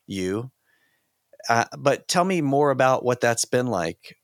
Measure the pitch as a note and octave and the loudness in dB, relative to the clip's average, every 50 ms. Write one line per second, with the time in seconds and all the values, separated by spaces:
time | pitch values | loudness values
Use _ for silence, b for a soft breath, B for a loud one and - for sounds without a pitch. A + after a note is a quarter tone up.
0 | _ - G2 G2 F#2 F#2 G2 A2 B2 C3+ _ _ _ _ _ _ _ _ _ _ | _ -10 -6 -4 -4 -2 -4 -4 -6 -8 _ _ _ _ _ _ _ _ _ _
1 | _ _ _ _ _ _ - - - - A#2 A#2 - - - D3 C3+ C#3+ C3 - | _ _ _ _ _ _ -20 -12 -2 0 0 0 0 -2 -4 -2 0 0 0 0
2 | - - - F3+ F3 F#3+ F#3+ E3+ D3 C3+ C#3 C#3 D3 C#3+ C3+ B2+ C3 C3 C3 - | -2 -2 0 0 0 0 0 -2 0 0 2 2 2 2 2 2 2 2 2 2
3 | - B2 B2+ B2 - A#2+ A#2 - - - - B2 B2 B2 A2 F#2 E2 E2 D#2+ _ | 0 -2 -2 0 0 0 0 0 -2 -2 -2 -2 0 0 -2 -2 -2 -4 -6 _
4 | - - - _ | -16 -20 -20 _